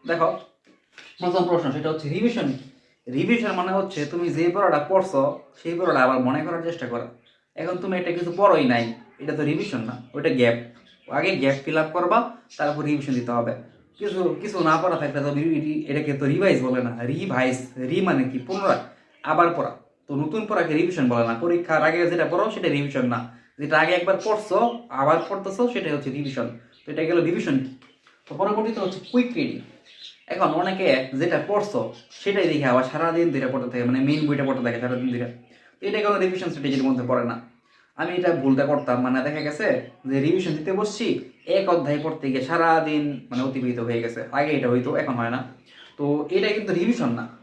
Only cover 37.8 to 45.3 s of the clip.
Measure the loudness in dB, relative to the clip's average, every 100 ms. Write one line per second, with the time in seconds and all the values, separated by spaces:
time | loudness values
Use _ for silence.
37.8 | _ -8 -4 0 2 2 2 4 4 0
38.8 | 0 0 2 0 0 -4 -6 -2 0 0
39.8 | -4 -12 -2 0 2 2 0 -4 -2 -2
40.8 | -2 -2 -2 -2 -6 -16 0 0 4 2
41.8 | 2 -2 -2 -4 -2 -2 -2 2 4 4
42.8 | 2 0 -2 -4 -6 -4 -2 -2 -2 -2
43.8 | -2 -2 -4 -8 -4 -2 0 0 2 2
44.8 | 2 -2 -2 -2 -2